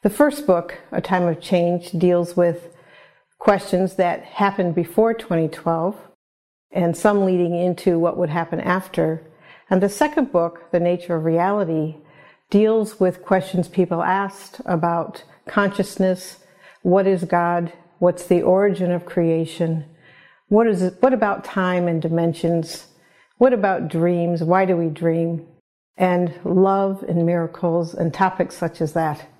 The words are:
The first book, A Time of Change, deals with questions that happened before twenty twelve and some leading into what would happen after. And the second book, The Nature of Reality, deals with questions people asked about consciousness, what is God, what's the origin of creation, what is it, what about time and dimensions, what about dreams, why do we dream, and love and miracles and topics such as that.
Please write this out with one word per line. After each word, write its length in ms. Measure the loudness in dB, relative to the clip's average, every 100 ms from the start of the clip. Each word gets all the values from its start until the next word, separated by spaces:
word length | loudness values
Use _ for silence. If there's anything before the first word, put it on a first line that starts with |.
The 80 | -2
first 360 | 2 2 2 0
book, 320 | 0 0 -14 -8
A 80 | -8
Time 260 | -2 0 0
of 140 | -2
Change, 520 | -2 0 2 -2 -4
deals 440 | 0 2 2 0 0
with 320 | 0 0 -10 -20 -20 -20 -20 _ _ _
questions 560 | 2 2 2 -2 -2
that 300 | 0 0 0
happened 500 | -8 -2 -2 0 -2
before 400 | 0 -2 2 2
twenty 340 | 0 -2 0 0
twelve 480 | -4 -4 -2 -2 -6 -16 _ _ _ _ _ _
and 240 | -2 -2 2
some 280 | 2 2
leading 300 | 2 0 0
into 440 | 0 -2 -2 0 0
what 200 | 0 0
would 100 | -2
happen 320 | -2 -4 -6
after. 640 | -2 -2 -2 -2 -2 -2 -10 _ -20 -20 _
And 100 | 0
the 80 | 0
second 420 | 0 0 0 0
book, 380 | 0 0 -4 -4
The 80 | 0
Nature 360 | 0 -2 -2 -2
of 80 |
Reality, 720 | 0 0 0 0 -2 -2 -4 -6 -20 -20 -20 _ _
deals 500 | 2 4 2 0 0
with 240 | -2 -2
questions 420 | 0 0 0 -4 -4
people 340 | 0 0 0
asked 580 | 0 0 -2 -8 -20 -16 -4
about 560 | -2 0 -2 -6 -10 -20 -20 -6
consciousness, 920 | 0 0 -2 -6 0 0 0 -6 -20 _ _ -20 _
what 240 | 2 2 4
is 180 | 0
God, 480 | 0 0 0 0 -4 -10 -20 _
what's 280 | 0 0 0
the 160 | 2
origin 480 | 4 4 4 0 -2
of 160 | -2 -2
creation, 800 | -2 0 0 -2 -4 -2 -2 -6 -18 _ -20 _ _ _
what 180 | 4 4
is 160 | 2
it, 140 | -2 2
what 140 | 2
about 300 | 4 0 -2
time 440 | -6 -2 0 0 0
and 140 | -2
dimensions, 840 | 0 0 0 0 0 0 -2 -10 -18 _ _ _ _ _
what 140 | 2
about 340 | 4 0 0 -2
dreams, 540 | 0 0 2 0 -2
why 240 | 2 2 2
do 100 | 2
we 120 | 0
dream, 580 | -2 -2 0 -2 -4 -10 _ _ _ _ -2
and 380 | 0 2 0 -4
love 580 | -2 2 4 2 0 -4 -4
and 160 | 0
miracles 680 | 2 0 -2 -4 -2 -2 -4
and 180 | -4 -4
topics 440 | 0 -2 0 -6 -4
such 240 | -8 -4
as 100 | -4
that. 340 | -2 -4 -6 -14 _